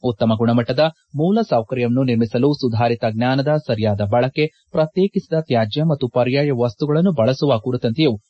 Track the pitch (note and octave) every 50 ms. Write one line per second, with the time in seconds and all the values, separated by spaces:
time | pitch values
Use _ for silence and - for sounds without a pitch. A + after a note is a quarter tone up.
0 | - B2+ A#2 - A#2+ A2 A2+ A2 A#2 A2+ A#2 B2 A#2 - B2+ B2+ D3+ D#3+ D#3 _
1 | _ _ _ C#3 D3+ F3 G3+ A3 A3+ - - A#2+ A2+ _ C3 B2 B2 A#2+ A#2+ C3
2 | C3+ B2+ A#2+ A2+ A#2 A2 - B2 B2 C#3+ D3 C#3 - B2 A2+ A2 A#2+ A#2+ A#2+ A2+
3 | - A2+ G#2+ A2 A#2+ B2+ C3 C3+ C#3 C#3+ D3+ D#3 - - A#2+ G#2+ G#2+ G#2+ G#2 G2
4 | G#2+ G2+ A2+ B2 B2 C3 - - D3+ D#3 _ _ _ _ _ D#3+ D#3 D#3 _ F#3+
5 | F#3 G3+ _ G3 - _ - D#3+ D#3+ _ C3 A#2 A2 G#2+ G#2+ D3 D3+ E3 D#3 C3+
6 | - B2 _ B2 A#2+ B2 B2+ C#3 D3 D3 C#3 A#2+ A#2+ A#2+ A2 _ D3+ C#3+ D3 D#3
7 | E3+ G3+ F3+ C#3+ A2 A#2 C3+ - - C#3+ C3 A2 - C3 B2+ - - B2 A2+ C#3+
8 | D#3 D3 A2+ G#2 _ _